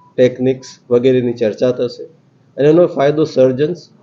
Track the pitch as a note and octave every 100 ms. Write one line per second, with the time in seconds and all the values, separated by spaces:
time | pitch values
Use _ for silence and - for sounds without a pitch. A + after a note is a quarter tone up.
0 | _ - B2+ B2+ B2+ B2+ - - - B2
1 | B2+ B2+ A#2+ A#2 A2+ G2 B2+ A#2+ A#2+ -
2 | - _ _ _ _ - C#3+ E3 E3+ -
3 | C#3+ D3+ D3+ - C3 B2+ D#3 F3 - _